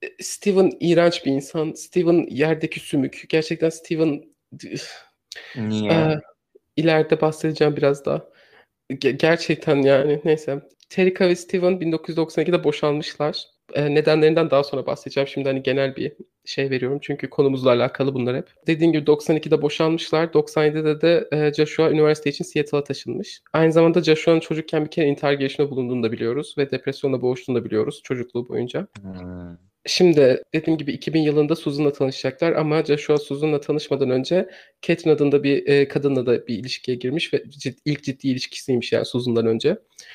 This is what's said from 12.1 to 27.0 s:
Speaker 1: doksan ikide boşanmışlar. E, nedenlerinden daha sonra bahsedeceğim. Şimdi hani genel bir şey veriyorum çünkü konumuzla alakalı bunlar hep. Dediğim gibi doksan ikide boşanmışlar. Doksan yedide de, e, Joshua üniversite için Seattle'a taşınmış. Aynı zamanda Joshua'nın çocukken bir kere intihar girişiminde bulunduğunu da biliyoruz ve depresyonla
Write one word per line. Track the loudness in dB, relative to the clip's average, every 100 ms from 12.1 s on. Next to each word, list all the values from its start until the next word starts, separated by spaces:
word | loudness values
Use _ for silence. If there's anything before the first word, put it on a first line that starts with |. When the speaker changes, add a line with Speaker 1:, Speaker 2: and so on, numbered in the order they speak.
| -4
Speaker 1:
doksan | -2 -2
ikide | 0 0
boşanmışlar. | 0 0 -2 -2 -6 -6 -4 -6 -12 _ _
E, | -4 0
nedenlerinden | 2 4 4 4 4 2
daha | 2
sonra | 0 -4 -4
bahsedeceğim. | -6 -6 -4 -4
Şimdi | -2 -4
hani | -2
genel | 0 0 -2 -4
bir | -8 -10 -20 _
şey | -10 -4 -2
veriyorum | -2 -2 -4
çünkü | -6 -8 -6
konumuzla | 0 2 2 2
alakalı | 4 2 -2 -4
bunlar | -2 -4 -4
hep. | -8 _ -2
Dediğim | 2 4
gibi | 4 4
doksan | 2 2 0
ikide | 2 0
boşanmışlar. | 0 0 0 0 -2 -2 0
Doksan | 0 0 2
yedide | 0 2 -2 0
de, | 2 2 0
e, | 0 0
Joshua | 2 0 2 2
üniversite | 4 2 2 -2
için | -6
Seattle'a | -6 -4 -2 -2
taşınmış. | -4 -8 -8 -8 -10 -16 _
Aynı | 2 4
zamanda | 6 4 4
Joshua'nın | 4 2 4 2
çocukken | 0 -6 -4 -4
bir | -2
kere | 0 0
intihar | 0 0
girişiminde | 0 -2 -2 -2
bulunduğunu | -2 -4 -2
da | -2
biliyoruz | -2 -4 -4 -6 -4
ve | -2
depresyonla | -4 -6 -4